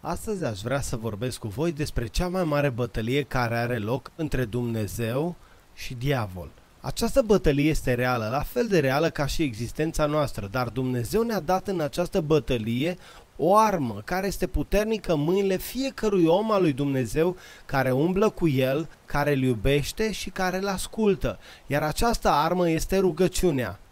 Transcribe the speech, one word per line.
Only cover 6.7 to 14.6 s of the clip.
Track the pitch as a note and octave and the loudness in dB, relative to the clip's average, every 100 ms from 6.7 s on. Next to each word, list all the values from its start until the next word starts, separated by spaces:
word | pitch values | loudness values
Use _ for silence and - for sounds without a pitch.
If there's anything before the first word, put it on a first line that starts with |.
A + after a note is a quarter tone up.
| - | -12
Această | - - A3+ C4+ | -8 -2 2 2
bătălie | A3 G3 - C#3 D3+ | 4 4 4 4 2
este | C#3+ - | 2 0
reală, | B2 B2 B2 G#2+ | 0 0 0 -2
la | C3 | -2
fel | C#3+ - A#3 | -2 -2 2
de | F#3 | 2
reală | C3+ C#3 D#3+ | 4 2 0
ca | - C#3 | 0 -2
și | - | 0
existența | D#3 G#2+ A#2+ - D#3 D#3 D3+ | 0 -2 -8 -2 -2 0 0
noastră, | D3+ C#3 - G2+ | 2 0 -4 -4
dar | B2+ A#2+ | -2 -2
Dumnezeu | A#2+ C3 B2+ A2 F#3+ | -2 -2 -2 0 0
ne-a | A#3 G#3+ | 0 -2
dat | D3+ F#3 F#3 | 0 0 0
în | F3+ | -2
această | D3 - F3 G3 | -2 -2 -2 -2
bătălie | D3+ D#3 C3 B2 A2 A#2 D#3 F3+ - - - - | 4 2 4 -2 0 0 -2 -4 -12 -20 -20 -2
o | D#3 G#3 | 4 6
armă | A3 F#3+ B2+ G2+ G#2 | 4 2 -2 -6 -4
care | F#3 G3 | -4 -4
este | - F3 | -4 -2
puternică | D3+ | -2